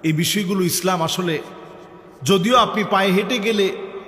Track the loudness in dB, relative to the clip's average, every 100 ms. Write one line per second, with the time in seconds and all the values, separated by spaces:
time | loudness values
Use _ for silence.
0 | 0 0 0 -2 -2 0 0 0 0 0
1 | -2 -2 -2 -4 -6 -16 -18 -20 -20 -20
2 | -20 -10 0 2 6 4 4 0 0 2
3 | 4 2 2 -2 0 2 0 -2 -10 -12